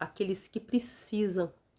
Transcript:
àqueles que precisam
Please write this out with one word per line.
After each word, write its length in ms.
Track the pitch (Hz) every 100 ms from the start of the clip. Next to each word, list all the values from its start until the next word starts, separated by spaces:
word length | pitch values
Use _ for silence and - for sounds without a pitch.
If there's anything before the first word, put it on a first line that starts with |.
àqueles 480 | - - 190 185 -
que 100 | 226
precisam 920 | 220 247 240 - - 208 208 180 170 - _